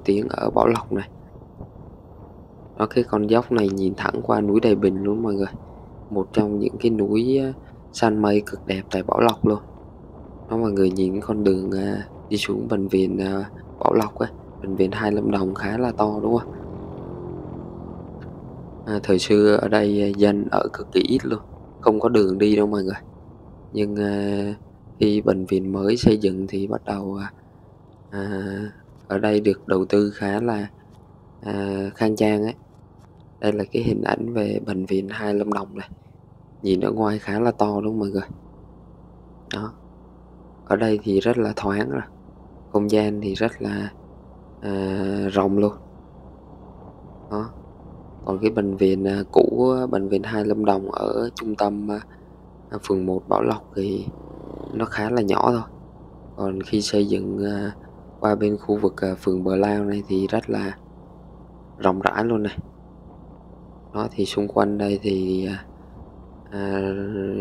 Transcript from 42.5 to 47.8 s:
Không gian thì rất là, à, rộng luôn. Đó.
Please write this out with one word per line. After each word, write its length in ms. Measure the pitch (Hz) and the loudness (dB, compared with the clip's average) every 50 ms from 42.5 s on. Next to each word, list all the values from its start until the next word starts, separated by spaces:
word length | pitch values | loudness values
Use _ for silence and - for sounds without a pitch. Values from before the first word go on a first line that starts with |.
| - - - - - | -20 -20 -20 -2 0
Không 180 | 104 104 104 | 0 2 4
gian 300 | 110 107 107 104 104 104 | 2 2 2 2 -2 -2
thì 140 | 104 101 95 | -4 -4 -2
rất 280 | 95 107 117 - - 113 | -2 -2 -2 -2 -4 -6
là, 300 | 104 101 101 101 101 - - - - - - - - - - - - - - | -6 -4 -4 -6 -8 -10 -14 -20 -20 -20 -20 -20 -20 -20 -20 -20 -20 -20 -12
à, 400 | - 104 98 98 98 95 95 95 95 98 98 101 101 98 95 | -8 -6 -4 -2 -2 -2 -2 -2 -2 -2 -2 -2 -2 0 2
rộng 260 | 101 95 98 98 101 | 2 2 4 4 4
luôn. 140 | 101 104 104 - - - - - - - - - - - - - - - - - - - - - - - - - - - - - - - | 4 2 2 -2 -14 -20 -20 -20 -20 -20 -20 -20 -20 -20 -20 -20 -20 -20 -20 -20 -20 -20 -20 -20 -20 -20 -20 -20 -20 -20 -20 -20 -14 -8
Đó. 200 | 104 104 107 117 - - - - - - | -6 -6 -6 -6 -10 -16 -20 -20 -20 -20